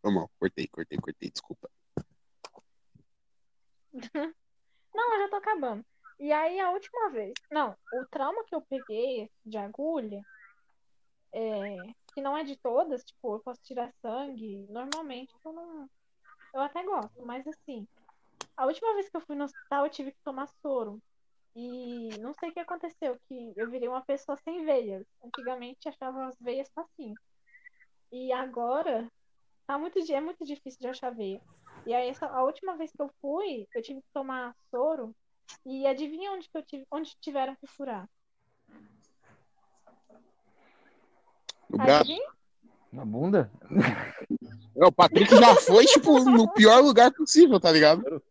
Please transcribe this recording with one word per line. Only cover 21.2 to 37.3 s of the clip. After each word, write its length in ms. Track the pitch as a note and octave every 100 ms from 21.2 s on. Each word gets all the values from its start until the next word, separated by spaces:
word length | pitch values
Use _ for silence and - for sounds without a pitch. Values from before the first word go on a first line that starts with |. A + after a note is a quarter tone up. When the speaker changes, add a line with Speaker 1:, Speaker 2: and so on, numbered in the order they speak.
| _ _ _
Speaker 2:
E 560 | A#3 B3 B3 B3 A#3+ A3+ G#3+
não 140 | A#3
sei 160 | D4 E4+
o 20 |
que 80 | E4+
aconteceu, 560 | E4+ F4 E4+ _ D4 B3 _
que 240 | B3+ A#3 F#3+
eu 140 | A#3
virei 180 | B3 A#3+
uma 140 | B3+
pessoa 320 | B3+ C#4 - C#4+
sem 200 | - F4
veias. 400 | D#4 C4+ A3 F#3+ G#3+ _
Antigamente 640 | A#3+ B3+ B3 B3+ A#3+ B3+ D#4
achava 380 | - C4 C4 C4
as 100 | B3+
veias 280 | A#3+ C4+ C#4
facinho. 420 | - E4+ - B3 G#3+ _ _ _ _ - _ _ _ _
E 200 | B3 B3+
agora 760 | B3+ C4 A#3+ A#3 C4+ D#4+ A3+ A#3 _ _ _ _ _ -
tá 120 | C#4+
muito 220 | E4 F#4+
di-, 80 | E4
é 60 | C#4+
muito 240 | D#4+ F4+
difícil 360 | C#4+ C#4+ C4+ B3+
de 80 | B3+
achar 220 | B3+ B3+
veia. 260 | A#3 G3+ G3 _ _ _ - -
E 80 |
aí, 140 | A#3+ B3
essa, 180 | C4 D4
a 160 | C4
última 320 | C4 - F#4+ E4
vez 140 | D#4+
que 80 | -
eu 80 | C#4+ _
fui, 460 | C#4 D#4 G4+ B3+ G3+
eu 60 | A#3+
tive 200 | A3+ C4+
que 80 | _
tomar 420 | D4 C4+ C4 B3 A#3+ _
soro. 440 | A#3+ D4 D#4+ A3+ A3+ _ _ _ -
E 220 | C4 C4+ C4+
adivinha 460 | C4 D4 D#4+ G4
onde 160 | G4 E4
que 80 | D#4+
eu 40 |
tive, 240 | D4+ C#4 C4+
onde 260 | D4 D#4 -
tiveram 340 | -